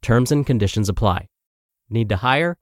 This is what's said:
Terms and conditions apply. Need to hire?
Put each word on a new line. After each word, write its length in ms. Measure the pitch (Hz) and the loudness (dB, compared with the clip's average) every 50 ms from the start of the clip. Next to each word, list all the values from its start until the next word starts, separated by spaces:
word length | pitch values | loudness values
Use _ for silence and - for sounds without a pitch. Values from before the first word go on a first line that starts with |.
Terms 300 | - - 113 120 127 - | 0 2 2 2 2 2
and 140 | 151 147 139 | 0 0 0
conditions 440 | - 131 110 104 95 - 110 104 95 | 0 0 2 2 0 0 0 -2 -2
apply. 380 | 98 - 117 104 87 92 - - _ _ _ _ _ _ _ _ _ _ _ _ | -2 0 0 0 0 0 -6 -10 _ _ _ _ _ _ _ _ _ _ _ _
Need 200 | 107 113 117 101 | -2 -2 -2 0
to 80 | 104 | -2
hire? 400 | 95 - 127 131 143 165 175 175 _ | -2 0 0 0 0 0 -2 -4 _